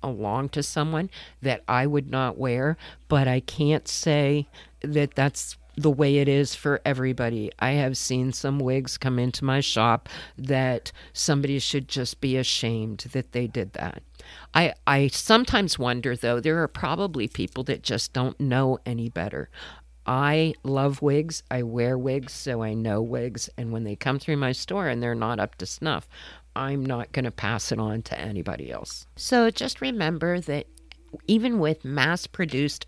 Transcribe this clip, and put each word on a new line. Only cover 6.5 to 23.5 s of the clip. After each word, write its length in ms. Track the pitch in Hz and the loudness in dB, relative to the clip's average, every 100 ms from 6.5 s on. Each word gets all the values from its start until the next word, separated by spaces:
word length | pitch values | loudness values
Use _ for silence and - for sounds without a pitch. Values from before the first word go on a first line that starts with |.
| - | 0
for 240 | 147 139 - | 0 0 2
everybody. 640 | 131 131 123 120 117 107 - | 0 0 0 -2 -2 -4 -2
I 120 | 123 | 0
have 260 | 143 135 131 | 2 2 0
seen 340 | - 127 127 | -2 0 0
some 280 | 123 139 139 | -2 -2 0
wigs 380 | 127 131 127 - | 0 0 -2 -4
come 220 | 135 123 | 0 0
into 240 | 123 - | 0 0
my 160 | 135 135 | 0 0
shop 480 | 135 - 113 113 - - - - | 2 2 4 4 0 -16 -16 -8
that 560 | 131 135 131 123 - - - | -2 2 2 0 -4 -14 -12
somebody 480 | - - 143 139 139 | -4 0 2 2 0
should 300 | - 143 131 | 0 -2 -4
just 320 | - 123 - | -4 -4 -4
be 160 | 139 131 | 0 0
ashamed 600 | 123 - 113 113 110 104 120 | 0 0 -2 -2 -4 -8 -6
that 220 | 135 127 | -6 -4
they 120 | 123 120 | -2 -2
did 280 | 120 98 | -2 -6
that. 280 | - - - - - - - - | -6 -8 -8 -16 -20 -20 -20 -2
I, 200 | - 170 - - | 2 2 2 2
I 200 | 139 139 | 4 4
sometimes 720 | - - 226 247 240 190 - | 2 6 6 6 2 2 0
wonder, 380 | 123 123 135 123 | 0 0 -2 0
though, 240 | 120 120 | 0 2
there 240 | 147 160 | 2 2
are 60 | 156 | 0
probably 580 | - 156 170 202 147 107 | -2 -2 0 -2 -2 -2
people 380 | - 92 - 131 | -2 -4 -4 -4
that 180 | 131 | -4
just 300 | - 104 - | -2 -2 -2
don't 260 | 127 127 - | -2 -2 0
know 400 | 139 127 135 131 - | 0 2 2 0 -2
any 240 | 117 117 | -4 -4
better. 400 | 101 90 69 - - - - - - - | -4 -4 -4 -8 -12 -18 -18 -20 -10 -2
I 480 | 127 143 156 160 147 | 2 4 4 2 0
love 380 | 135 135 139 139 | -2 2 2 2
wigs. 420 | 147 143 160 160 - | 2 2 0 -4 -6
I 120 | 127 | -4
wear 340 | 117 117 120 127 | -2 0 0 0
wigs, 340 | 131 135 131 | 0 -2 -4
so 320 | - - 120 | -8 -6 -4
I 100 | 110 | -2
know 280 | 110 113 104 | -2 0 0
wigs. 480 | 113 123 123 113 - | 0 -2 -4 -6 -8